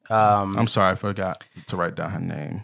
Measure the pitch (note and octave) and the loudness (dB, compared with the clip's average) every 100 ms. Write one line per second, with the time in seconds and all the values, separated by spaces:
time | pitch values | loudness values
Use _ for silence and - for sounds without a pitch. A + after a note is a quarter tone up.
0 | - A2 G#2+ G#2 G2 G2 A2+ A2 F#2+ F#2 | -2 4 4 4 2 0 0 4 2 2
1 | G2+ G2 F#2 - - - - F2+ E2+ E2 | -4 -4 -4 -6 -14 -20 -8 -4 -4 -4
2 | E2 E2+ F2 D2+ D#2 F2 | -6 -6 -6 -6 -8 -10